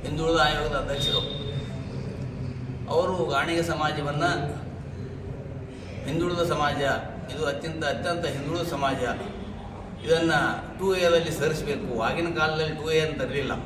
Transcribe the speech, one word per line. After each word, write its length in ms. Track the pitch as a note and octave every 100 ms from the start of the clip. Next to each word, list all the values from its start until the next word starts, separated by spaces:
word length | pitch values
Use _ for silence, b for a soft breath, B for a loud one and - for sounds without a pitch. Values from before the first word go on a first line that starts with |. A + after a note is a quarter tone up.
ಹಿಂದುಳಿದ 360 | - D3+ D#3+ E3
ಆಯೋಗದ 360 | D3+ D3+ D3+ C#3
ಅಧ್ಯಕ್ಷರು. 440 | C#3 C#3 C#3+ - - - B2+ - - - - C3 B2 - - - - - - - -
ಅವರು 360 | D#3 F#3+ F#3 D3+
ಗಾಣಿಗ 360 | C#3 D3 E3+
ಸಮಾಜವನ್ನ 640 | E3 D#3 D#3 D3 C#3+ D3 F3 E3+ C#3+ - - - - - - - - - - - - - - - A#2+
ಹಿಂದುಳಿದ 440 | D#3+ F3 F3 D#3
ಸಮಾಜ, 260 | D3 D3 C#3 C#3 - - - - D3
ಇದು 100 | D3+
ಅತ್ಯಂತ, 400 | C#3 E3 D#3+ D3
ಅತ್ಯಂತ 400 | C#3 F3 E3+ E3
ಹಿಂದುಳಿದ 420 | C#3 C#3 E3+ E3
ಸಮಾಜ, 300 | C#3 C3+ C3+ B2 A#2+ - - - - - - - - D3+
ಇದನ್ನ 260 | E3 E3 D3+ - - - -
ಟು 160 | F#3+ F#3
ಎದಲ್ಲಿ 360 | F3 E3+ D#3+
ಸೇರಿಸ್ಬೇಕು. 680 | - D3 D#3 D3 C#3 B2 A#2
ಆಗಿನ 260 | A2+ D3 E3+ E3
ಕಾಲದಲ್ಲಿ 360 | D#3 D#3 D#3 D#3
ಟು 160 | D#3
ಎ 80 | D#3
ಅಂತ 220 | D3+ C#3+
ಇರಲಿಲ್ಲ 340 | B2+ C#3 B2+ -